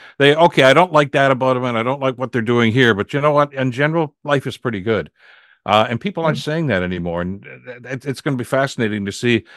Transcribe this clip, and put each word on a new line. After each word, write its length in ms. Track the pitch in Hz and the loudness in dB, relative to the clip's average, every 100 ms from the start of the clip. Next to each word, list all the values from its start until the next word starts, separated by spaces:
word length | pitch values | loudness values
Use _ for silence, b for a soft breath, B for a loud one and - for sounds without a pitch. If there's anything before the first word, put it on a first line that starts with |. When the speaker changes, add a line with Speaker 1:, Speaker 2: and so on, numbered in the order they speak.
| B B | B B
Speaker 1:
they, 160 | 139 151 | 2 6
"Okay, 260 | 165 - | 4 6
I 120 | 135 139 | 6 6
don't 180 | 180 | 4
like 200 | 151 143 | 2 2
that 180 | 143 139 | 2 2
about 260 | 127 131 127 | 2 0 -2
him, 60 | |
and 120 | 123 117 | -2 -2
I 60 | |
don't 180 | 117 139 | -2 -4
like 160 | 131 123 | -4 -6
what 160 | 127 | -6
they're 120 | 123 | -4
doing 280 | 110 120 113 | 0 2 2
here, 220 | 123 120 | 4 4
but 180 | 101 104 | 2 -2
you 100 | 143 | -2
know 100 | 147 | 0
what? 200 | 147 143 135 | 2 0 -2
In 160 | 131 | -4
general, 440 | 120 147 165 151 _ | -2 -2 -2 -4 _
life 220 | 147 143 131 | -4 -2 -4
is 100 | - | -8
pretty 260 | 127 104 | -6 -4
good." 280 | 101 104 73 _ b b b b - | -2 -4 -4 _ b b b b 0
Uh, 220 | 104 120 | 2 2
and 100 | 113 | -2
people 240 | 202 170 | -6 -4
aren't 140 | 160 139 | -2 -2
Speaker 2:
Mm. 60 | |
Speaker 1:
saying 240 | 147 156 151 | -4 -4 -2
that 160 | 95 | -2
anymore. 380 | 90 90 87 85 | -2 -4 -6 -6
And 200 | 90 98 | -6 -8
th-, 220 | 113 131 123 | -16 -20 -20
th-, 280 | 123 120 131 | -18 -14 -10
it's, 100 | 139 | -10
it's 160 | 131 | -8
gonna 160 | 156 127 | -4 -4
be 60 | |
fascinating 600 | 113 135 135 - 110 104 98 | -4 -2 -2 -2 -4 -4 -6
to 60 | |
see 320 | - 120 113 - | -4 -2 -2 -4